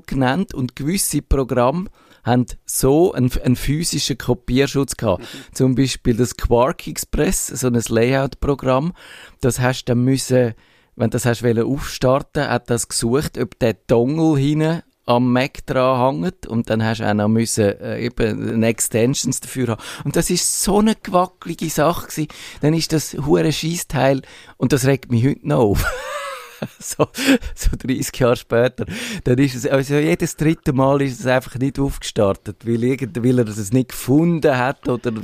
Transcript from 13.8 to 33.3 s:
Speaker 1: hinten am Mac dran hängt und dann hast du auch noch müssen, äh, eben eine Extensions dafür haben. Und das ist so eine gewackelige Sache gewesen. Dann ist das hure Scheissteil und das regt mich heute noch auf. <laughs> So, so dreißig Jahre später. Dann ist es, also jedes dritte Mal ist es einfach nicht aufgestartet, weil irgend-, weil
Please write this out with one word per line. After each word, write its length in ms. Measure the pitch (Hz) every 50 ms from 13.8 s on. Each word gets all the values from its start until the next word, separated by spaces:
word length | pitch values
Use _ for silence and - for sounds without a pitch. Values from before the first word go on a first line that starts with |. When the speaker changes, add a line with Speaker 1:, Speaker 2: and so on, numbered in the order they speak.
| _ - 127 117 120 131 151 160 160 160 156 139
Speaker 1:
hinten 440 | 135 147 151 151 156 156 165 170 - _ _ _ -
am 280 | - 120 120 127 127 123
Mac 320 | 127 131 143 - - -
dran 560 | - 135 131 127 131 131 123 123 131 139 156 170
hängt 240 | 185 180 - - -
und 220 | - 117 113 -
dann 120 | 113 110
hast 200 | 113 113 113 110
du 80 | 113 104
auch 40 | 104
noch 140 | 104 104 104
müssen, 500 | 110 113 117 107 - - 107 101 - -
äh, 180 | 95 117 110 113 117
eben 480 | 120 - - 120 110 107 107 110 107 113
eine 140 | 113 110 113
Extensions 760 | 113 - - - - 113 113 123 143 - - 240 - -
dafür 260 | - - - 131 127 117
haben. 140 | 113 - - - - - -
Und 100 | 143 -
das 140 | 175 170 -
ist 340 | 180 175 - - - - -
so 160 | 214 190 208
eine 160 | 208 220 214
gewackelige 720 | - - - 190 180 180 185 _ - - 175 165 - - 156
Sache 380 | - - 147 156 175 - - -
gewesen. 220 | - - 156 147 - - - - - -
Dann 120 | - 147 160
ist 200 | 165 156 - 160
das 200 | 156 - - -
hure 360 | - 135 143 170 175 160 160
Scheissteil 680 | 143 - - 160 170 170 - - - 135 127 135 139 135 - - - - - - -
und 160 | - - 123
das 140 | - 131 120
regt 260 | 131 139 131 - -
mich 140 | 123 113 113
heute 200 | 139 143 - -
noch 140 | - 147 151
auf. 260 | 123 101 98 - -
<laughs> 180 | - 523 508 - 523 554 571 571 554 539 508 - - - - - - - -
So, 280 | - - - - 151 - - - 262 269 269 240 - - -
so 160 | - - - - -
dreißig 400 | - 113 131 - 135 - - -
Jahre 180 | 131 117 127 120
später. 480 | - - 123 117 120 127 - - 120 - 185 226 240 240 226 175 -
Dann 120 | - 123 123
ist 160 | 139 139 127
es, 140 | 123 113 139
also 280 | 135 135 139 131 143
jedes 420 | 147 147 160 175 - 175 156 - -
dritte 340 | 156 151 165 - - -
Mal 300 | 139 131 131 135 143 143
ist 180 | 139 139 123 120
es 80 | 208 127
einfach 280 | 127 127 127 - -
nicht 220 | 120 131 139 - -
aufgestartet, 880 | 139 139 - - - - - - 107 98 98 - - 110 101 _ -
weil 160 | 110 117 117 113
irgend-, 360 | 123 135 135 139 110 87 123
weil 180 | 110 127